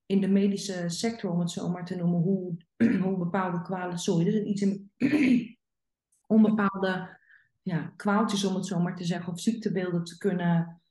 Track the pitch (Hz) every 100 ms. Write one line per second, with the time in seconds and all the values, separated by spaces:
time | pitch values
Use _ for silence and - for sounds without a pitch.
0 | - 196 190 196 202 196 - 180 175 170
1 | 226 233 196 175 175 - 170 175 175 180
2 | 175 175 170 190 180 170 _ - 226 190
3 | 190 185 175 196 185 170 170 185 180 175
4 | - 170 175 214 202 196 196 - - -
5 | 285 302 262 247 - - _ _ _ _
6 | _ _ - 220 214 220 196 190 190 180
7 | 170 - _ - _ _ 185 160 156 -
8 | 208 202 226 196 190 185 - 170 175 -
9 | 175 175 180 170 - 226 - 175 180 175
10 | 170 - 202 175 175 170 165 - _